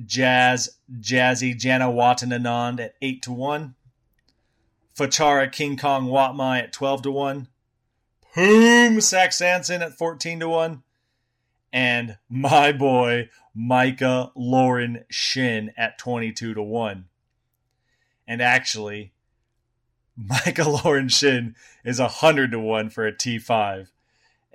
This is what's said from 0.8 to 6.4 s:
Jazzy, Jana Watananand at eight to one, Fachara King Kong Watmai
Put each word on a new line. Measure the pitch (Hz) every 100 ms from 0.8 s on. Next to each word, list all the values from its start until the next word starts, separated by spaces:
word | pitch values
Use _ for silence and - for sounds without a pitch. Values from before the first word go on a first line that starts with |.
| - 120
Jazzy, | 107 127 127 123 127 117
Jana | 123 127 127
Watananand | 120 120 123 123 120 120 120 120 120
at | 113 -
eight | 135 131
to | 123
one, | 123 135 151 147 - _ _ _ _ _ _ _ _ _ _ _
Fachara | - 139 - 151 139 135
King | - 147 135
Kong | 147 135 127
Watmai | 135 131 139